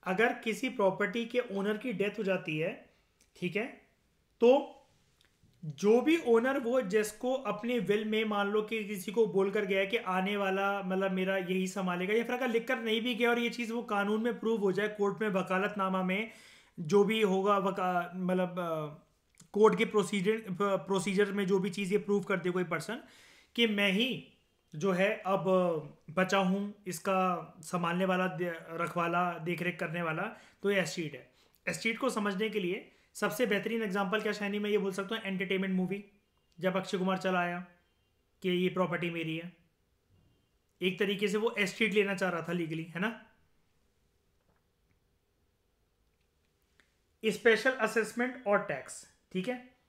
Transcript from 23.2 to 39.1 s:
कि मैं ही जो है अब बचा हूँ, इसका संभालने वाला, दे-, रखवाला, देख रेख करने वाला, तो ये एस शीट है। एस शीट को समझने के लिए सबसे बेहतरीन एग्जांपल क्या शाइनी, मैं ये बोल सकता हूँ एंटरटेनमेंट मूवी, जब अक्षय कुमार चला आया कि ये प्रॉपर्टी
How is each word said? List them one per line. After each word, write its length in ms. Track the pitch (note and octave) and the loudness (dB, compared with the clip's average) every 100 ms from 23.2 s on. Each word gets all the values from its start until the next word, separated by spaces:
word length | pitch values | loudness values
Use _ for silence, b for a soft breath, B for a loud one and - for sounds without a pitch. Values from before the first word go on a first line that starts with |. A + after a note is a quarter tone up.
| B B B - | B B B 0
कि 100 | A#3 | 2
मैं 260 | G3+ G3+ | 4 2
ही 340 | F#3+ B3+ G#3+ - _ _ _ _ | 2 0 -2 -10 _ _ _ _
जो 180 | D3+ F#3 | -6 -2
है 300 | F3+ G3 G#3+ F#3 | 2 2 0 -2
अब 180 | G3 F3 F#3 F3+ D#3+ D3 - - | -2 2 2 2 -2 -6 -18 -8
बचा 280 | D#3 F#3 G3 | -2 2 2
हूँ, 360 | F#3 G3 G3+ G#3 - | 2 0 -2 -10 -10
इसका 680 | E3 - F#3+ F#3 F3 D#3+ - | -6 0 2 2 0 -6 -16
संभालने 420 | - F3 E3+ F3 | -6 -2 0 0
वाला, 220 | F#3 F#3 F#3 | 2 2 0
दे-, 280 | D#3+ F3+ E3 E3 | -2 -4 -4 -10
रखवाला, 680 | E3 E3+ F3 E3+ F3 F3+ E3+ | -6 -4 0 0 2 0 -2
देख 240 | D#3+ E3+ | -4 -2
रेख 160 | F3 F3 | -2 -4
करने 220 | F3 E3 | -6 -4
वाला, 200 | E3+ D#3+ G#3 A#3 B B | -4 -4 -6 -8 B B
तो 80 | G3+ | 0
ये 100 | G3+ | 0
एस 80 | E3+ | 0
शीट 260 | - D#3 | -4 -6
है। 160 | B2+ - b b b - | -8 -18 b b b -8
एस 120 | F3 | -4
शीट 180 | A3+ A3+ | -4 0
को 120 | C4 | 0
समझने 380 | A#3 G3+ F#3+ A3 | 0 -2 0 -2
के 120 | G#3 | -2
लिए 320 | F3+ G3+ - b b | -2 -4 -8 b b
सबसे 320 | - G#3 - A#3+ | -4 -4 0 0
बेहतरीन 360 | G3+ G3 A3+ | 0 0 -2
एग्जांपल 380 | A3 F#3+ F#3+ G#3+ | -2 -2 0 0
क्या 120 | G#3+ | 0
शाइनी, 260 | G3+ G3+ G#3 | -2 -2 -2
मैं 120 | G#3 | 0
ये 80 | G#3 | 0
बोल 140 | F#3+ | 0
सकता 220 | F#3+ F#3+ | -4 -4
हूँ 100 | A3+ | -6
एंटरटेनमेंट 500 | G3+ F#3 F#3+ F#3+ F#3+ | -4 -4 -2 -2 0
मूवी, 300 | F#3 F#3 G3 - _ _ _ _ _ | 0 0 -4 -10 _ _ _ _ _
जब 160 | F3+ F3+ | -2 -2
अक्षय 220 | F#3 G3 | -2 -2
कुमार 200 | F#3 F#3 | 0 0
चला 220 | F#3 F#3 | 0 0
आया 260 | F3 F3 F3+ _ _ _ _ _ _ _ | 0 -4 -10 _ _ _ _ _ _ _
कि 80 | F#3 | -2
ये 180 | F3+ F3+ | 2 2
प्रॉपर्टी 420 | F3+ F3+ E3+ F3 | 2 0 0 -4